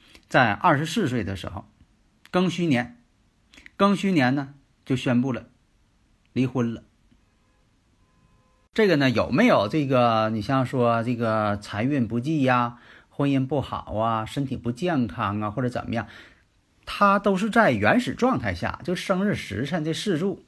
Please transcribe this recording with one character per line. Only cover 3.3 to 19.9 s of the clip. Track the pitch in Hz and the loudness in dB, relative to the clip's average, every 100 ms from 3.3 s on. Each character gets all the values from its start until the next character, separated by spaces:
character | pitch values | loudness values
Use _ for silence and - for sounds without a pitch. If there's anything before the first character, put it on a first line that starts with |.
| _ _ - - - | _ _ -20 -16 0
庚 | 202 185 | 2 2
戌 | 196 | 2
年 | 170 123 143 | 2 4 2
呢 | 135 - _ _ - | -4 -14 _ _ -4
就 | 127 | -2
宣 | 139 123 | 2 2
布 | 135 | 0
了 | 113 - _ _ _ _ _ _ _ _ | -4 -10 _ _ _ _ _ _ _ _
离 | 120 127 | -2 -2
婚 | 131 117 107 | 0 -4 -6
了。 | - _ _ _ _ _ _ _ _ _ _ _ _ _ _ _ _ _ _ - | -14 _ _ _ _ _ _ _ _ _ _ _ _ _ _ _ _ _ _ 0
这 | 208 | 2
个 | 156 | 4
呢， | 135 | 2
有 | 110 90 | 2 0
没 | 135 240 | 4 4
有 | 139 104 | 4 2
这 | 156 135 | 0 0
个， | 131 120 110 110 | 2 4 2 0
你 | 110 | -2
像 | 104 135 | 0 0
说 | 127 123 120 117 | 0 0 2 0
这 | 117 117 | -2 -2
个 | 113 110 107 104 | 0 0 0 -2
财 | 104 104 | -6 -4
运 | 127 147 110 | -2 0 0
不 | 117 | -2
济 | 131 160 | -2 0
呀， | 127 123 120 120 - - _ | 2 2 0 -6 -20 -20 _
婚 | - 143 | -4 0
姻 | 135 131 | 0 0
不 | 147 | -2
好 | - - - 101 | -4 -8 -6 -2
啊， | 113 113 110 | 0 0 -4
身 | 143 135 | -6 -6
体 | 120 | -6
不 | 120 | -6
健 | 117 180 151 117 | -4 -2 -2 -2
康 | - 104 104 | -2 -4 -2
啊， | 107 | -4
或 | 104 | -4
者 | 123 | -4
怎 | - - | -4 -6
么 | 110 | -6
样， | - - - _ _ _ _ _ | -6 -14 -20 _ _ _ _ _
他 | - - 202 202 | -10 2 4 4
都 | 202 185 | 2 0
是 | 220 | 0
在 | 233 196 | 4 4
原 | 113 104 214 | 4 4 2
始 | 240 - | 0 0
状 | 233 - | 0 0
态 | 117 | -2
下， | 87 - - | -4 -6 -6
就 | - 180 | -6 -6
生 | - 185 202 | -2 -2 0
日 | 165 | -2
时 | - 101 139 | -4 -6 -4
辰 | 170 | -4
这 | 156 | -4